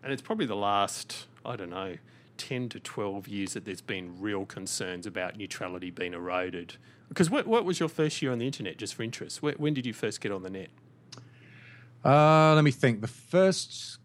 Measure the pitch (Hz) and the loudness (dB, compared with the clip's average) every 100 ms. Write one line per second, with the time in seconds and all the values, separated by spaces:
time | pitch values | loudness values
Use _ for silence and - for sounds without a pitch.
0 | 135 135 - 220 117 104 101 101 98 - | -4 -6 -4 -2 -2 0 2 2 2 -2
1 | - - - - 117 104 90 90 95 85 | -10 -12 -14 -14 -10 -8 -8 -8 -8 -10
2 | - - _ - - 127 123 110 - - | -16 -20 _ -14 -6 -4 -6 -8 -10 -6
3 | 101 98 95 101 98 110 101 92 - 95 | -4 -6 -8 -6 -4 -6 -8 -10 -6 -8
4 | 90 87 104 101 95 - 98 - 92 90 | -8 -6 -4 -4 -4 -8 -6 -6 -4 -6
5 | 101 92 90 110 98 - 90 92 90 87 | -6 -6 -6 -6 -12 -8 -8 -6 -10 -6
6 | 90 85 90 90 92 87 87 - - _ | -6 -6 -2 -2 -2 -6 -12 -18 -20 _
7 | _ - 170 277 - 226 190 175 160 - | _ 0 2 2 2 2 2 -2 -2 0
8 | 151 - 139 120 127 139 101 - 104 - | -2 0 -2 -2 -4 -4 -8 -8 -10 -6
9 | 117 - 87 - 147 - 147 143 123 110 | -8 -8 -12 -4 -4 0 0 0 -2 -4
10 | 110 - 107 98 92 95 - - - _ | -4 -4 -6 -6 -6 -10 -12 -18 -20 _
11 | - - - - - - - - - - | -20 -20 -20 -20 -20 -20 -20 -20 -20 -2
12 | - 143 151 156 156 156 147 127 131 110 | 6 8 10 10 10 8 6 4 2 2
13 | 110 - - 175 190 180 - - - - | -4 -8 2 6 6 4 -4 -10 -12 -14